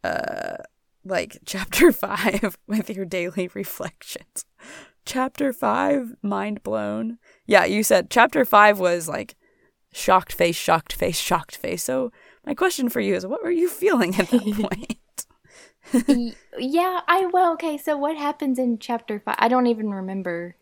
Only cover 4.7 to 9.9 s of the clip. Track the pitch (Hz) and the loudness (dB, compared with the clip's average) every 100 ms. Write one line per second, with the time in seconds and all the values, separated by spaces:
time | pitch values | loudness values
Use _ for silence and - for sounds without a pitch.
4.7 | - - _ - 254 254 - 277 240 - | -20 -20 _ -6 -2 -2 0 -2 0 0
5.7 | 208 285 285 233 - 202 196 208 208 - | 2 2 0 -2 -6 -4 -2 -4 -6 -4
6.7 | 214 208 - 226 233 _ _ - 196 175 | -4 -4 -4 -6 -8 _ _ 4 4 4
7.7 | 208 214 196 - 240 233 - 254 208 208 | 0 4 2 4 4 4 4 4 8 8
8.7 | 208 180 175 165 - - _ _ _ _ | 6 0 0 -4 -8 -8 _ _ _ _
9.7 | _ _ | _ _